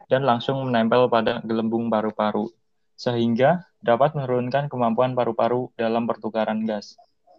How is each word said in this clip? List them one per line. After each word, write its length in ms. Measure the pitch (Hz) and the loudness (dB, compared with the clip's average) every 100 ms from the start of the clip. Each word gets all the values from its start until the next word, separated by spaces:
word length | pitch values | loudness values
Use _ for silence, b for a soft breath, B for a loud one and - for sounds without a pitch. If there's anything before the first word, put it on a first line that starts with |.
| - | -2
dan 160 | 131 | 0
langsung 400 | 135 120 127 135 | 2 0 0 -2
menempel 480 | 131 117 113 123 123 | 0 0 4 4 4
pada 320 | 117 110 120 | 2 0 -2
gelembung 480 | 110 113 110 117 117 | -2 -2 0 -2 0
paru-paru, 560 | 110 107 - 107 104 110 - _ _ _ - | -2 -2 -2 -2 -2 -4 -8 _ _ _ -8
sehingga 720 | 127 120 117 113 135 175 - _ | -4 0 0 4 4 2 -4 _
dapat 320 | 110 117 143 151 | 0 2 2 0
menurunkan 560 | 131 123 123 139 143 | -2 -2 0 -2 -2
kemampuan 400 | 127 117 113 127 | -2 0 0 0
paru-paru 640 | 123 117 113 113 123 127 - | 0 -2 0 0 0 -4 -4
dalam 320 | 113 117 117 | -2 0 -2
pertukaran 560 | 113 113 110 107 110 | -4 -6 -4 -2 -2
gas. 320 | 110 104 - - _ _ _ | -2 -4 -8 -20 _ _ _